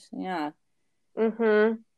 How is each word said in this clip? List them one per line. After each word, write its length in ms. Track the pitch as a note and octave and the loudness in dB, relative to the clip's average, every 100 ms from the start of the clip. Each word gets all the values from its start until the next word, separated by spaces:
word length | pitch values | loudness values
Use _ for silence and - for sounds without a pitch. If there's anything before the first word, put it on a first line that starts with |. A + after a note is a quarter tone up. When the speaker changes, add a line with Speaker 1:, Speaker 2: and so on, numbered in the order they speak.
| - | -14
Speaker 1:
Yeah. 400 | - F#3 F3 D3+ - _ _ _ _ _ - | -12 -8 -6 -6 -10 _ _ _ _ _ -4
Speaker 2:
Mm-hmm. 600 | A3 A3 A3+ G#3+ A3 A3+ - | -2 0 2 4 2 0 -10